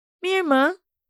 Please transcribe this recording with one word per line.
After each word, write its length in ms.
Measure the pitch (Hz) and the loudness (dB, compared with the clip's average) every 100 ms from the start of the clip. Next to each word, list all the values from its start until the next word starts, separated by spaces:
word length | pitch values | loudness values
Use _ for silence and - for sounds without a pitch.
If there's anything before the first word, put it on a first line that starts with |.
| _ _ | _ _
minha 160 | 359 381 | -4 -2
irmã, 380 | 330 269 294 370 _ _ _ | 0 2 0 -2 _ _ _